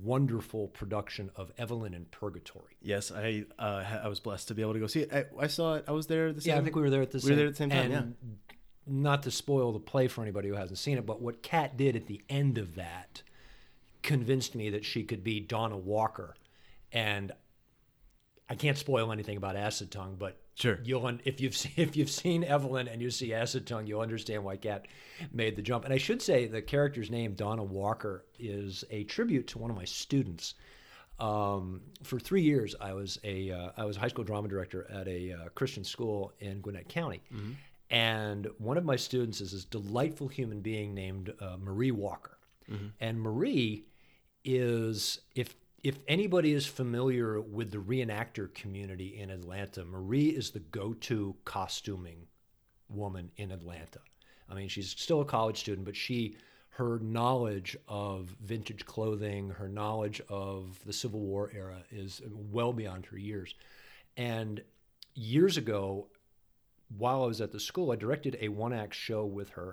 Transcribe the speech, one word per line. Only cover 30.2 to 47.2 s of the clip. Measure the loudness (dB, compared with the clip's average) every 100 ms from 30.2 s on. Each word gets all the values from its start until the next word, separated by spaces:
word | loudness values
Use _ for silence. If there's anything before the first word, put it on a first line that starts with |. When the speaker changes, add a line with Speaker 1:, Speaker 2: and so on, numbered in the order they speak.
| 2 -2 -8 -10 -18 -20 -20 -20 -16 -4
Speaker 1:
Um, | 0 4 4 2 -2 -6 -12 -16
for | -6 -4
three | 4 6
years, | 8 6 4 -4
I | -6
was | -4 -6 -6
a, | -4 -2 -2
uh, | -4 -6 -4
I |
was | -4 0
a |
high | -2
school | -2
drama | -2 -2 -2
director | -4 -4 -6 -6
at | -6 -4
a, | -4 -4
uh, | -6 -8
Christian | -2 -2 -2
school | -6 -4 -2 -2 -4 -6
in | -8 -6
Gwinnett | -6 -8 -6
County. | -4 -2 -4 -10
Speaker 2:
Mm-hmm. | -8 -8 -8 -14 -18 2
Speaker 1:
And | 4 4 4 0 -2 -4 -4
one | 0 2
of |
my | 2 2
students | 2 0 0 -2
is | -6
this | -6
delightful | -6 -6 -2 0 0 -2 -6
human | -4 -4 -4
being | -2 -2 -2
named, | -4 -4 -6 -8 -8
uh, | -8 -6
Marie | -2 2 2
Walker. | 2 -2 -4 -12 -20 _ _ -10
Speaker 2:
Mm-hmm. | -8 -8 -4
Speaker 1:
And | -2 0
Marie | 0 2 2 4 2 0 -8 -20 -20 _ _ _
is, | 0 2 4 2 2 0 -2 -4 -4
if, | -4 -4 -6 _ _
if | -2 -2 2
anybody | 2 6 6 6
is | 6 2
familiar | -2 0 2 4 4